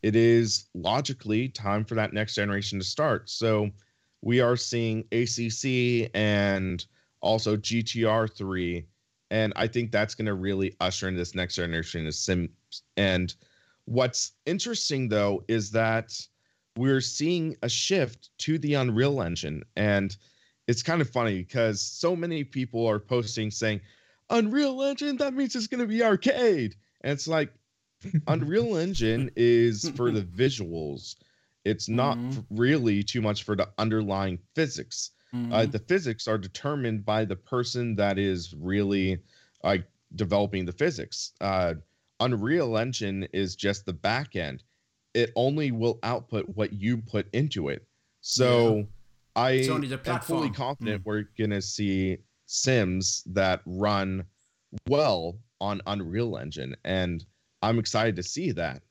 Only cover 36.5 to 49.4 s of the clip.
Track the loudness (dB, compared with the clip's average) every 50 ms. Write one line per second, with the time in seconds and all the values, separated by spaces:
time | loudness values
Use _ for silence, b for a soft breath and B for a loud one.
36.5 | -12 -6 -4 -4 -2 -2 -2 -2 -2 -4 -2 0 0 0 0 -2 -4 -8 _ _
37.5 | -2 -2 -2 -2 -4 -4 -2 -2 0 0 2 2 2 2 2 0 0 -2 -4 -10
38.5 | -12 -8 -4 -2 0 2 2 2 2 2 2 2 0 -2 b b b b b b
39.5 | b b 0 0 0 0 -2 _ _ _ _ _ -6 -4 -2 0 2 2 2 2
40.5 | 0 -4 -4 -4 -2 -2 -2 -2 -2 -4 -10 -10 -10 -10 -10 -12 _ _ -2 0
41.5 | 2 2 2 2 0 -4 -10 _ _ _ _ _ _ _ 0 0 2 0 0 0
42.5 | 2 2 2 0 0 0 0 -2 -4 -4 -4 -4 -4 -4 -6 -4 -2 -2 -2 -2
43.5 | -4 -2 -2 -2 -2 -2 -4 -8 -8 -2 0 0 0 0 -2 -4 -6 -4 -4 -4
44.5 | -6 -10 _ _ _ _ _ _ _ _ _ _ _ 0 0 2 2 2 2 2
45.5 | 2 0 0 -2 0 0 0 0 0 0 -2 -4 -4 -4 -4 _ -4 -4 -4 -4
46.5 | -2 -2 -2 -2 -2 -2 0 0 0 0 -2 -4 -4 -4 -4 -2 0 0 0 0
47.5 | 0 -2 -2 -2 -4 -6 -8 _ _ _ _ _ _ _ -8 -4 2 4 4 6
48.5 | 6 6 6 6 4 4 0 -4 -10 -18 -20 _ -20 _ _ _ _ 0